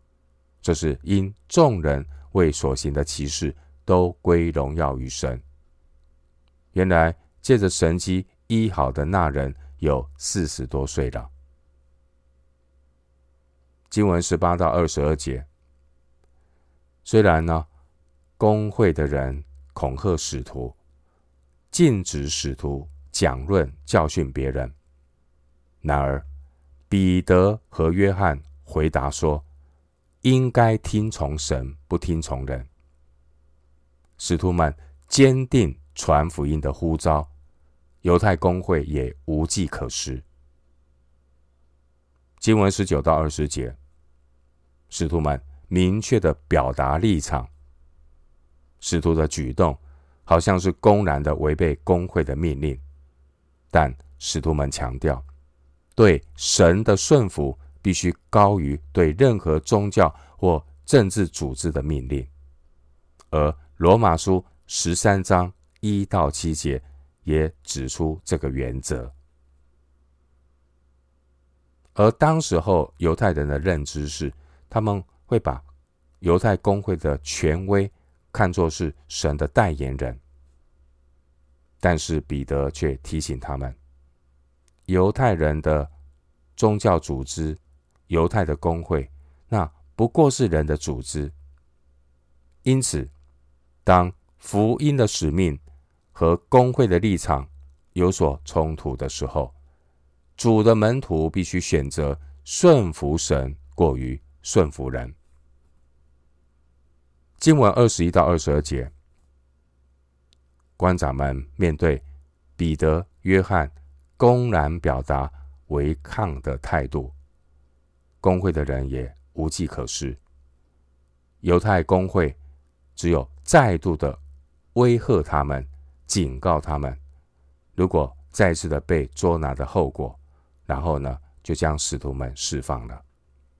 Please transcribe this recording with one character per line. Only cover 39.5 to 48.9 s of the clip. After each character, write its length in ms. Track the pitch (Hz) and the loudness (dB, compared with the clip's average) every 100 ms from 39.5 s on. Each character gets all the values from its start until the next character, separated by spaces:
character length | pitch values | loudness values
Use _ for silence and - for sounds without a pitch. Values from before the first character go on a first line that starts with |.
| - 80 | -2 -4
可 200 | - 62 | -6 -10
施。 360 | - - 64 - _ _ _ _ _ _ _ _ _ _ _ _ _ _ _ _ _ _ _ _ _ | -8 -8 -10 -12 _ _ _ _ _ _ _ _ _ _ _ _ _ _ _ _ _ _ _ _ _
经 200 | - 107 | 2 4
文 120 | 98 | 4
十 120 | 95 95 | 2 0
九 160 | 76 | 0
到 140 | 80 78 | 2 2
二 140 | 78 | 0
十 180 | 76 73 | -2 -4
节， 280 | - 62 62 - _ _ _ _ _ _ _ _ _ _ | -6 -8 -10 -20 _ _ _ _ _ _ _ _ _ _
使 180 | - 80 | -6 -2
徒 120 | 85 | 0
们 220 | 73 69 - - - | -2 -2 -8 -20 -4
明 320 | 90 90 104 | 0 2 0
确 200 | - - | 0 0
地 140 | 82 73 - | 2 -2 0
表 240 | 80 65 | 0 0
达 280 | 65 67 78 | -2 -2 0
立 200 | 110 82 | 2 0
场。 300 | - 65 60 - - _ _ _ _ _ _ _ _ _ _ _ | -2 -6 -6 -14 -20 _ _ _ _ _ _ _ _ _ _ _
使 220 | - | -4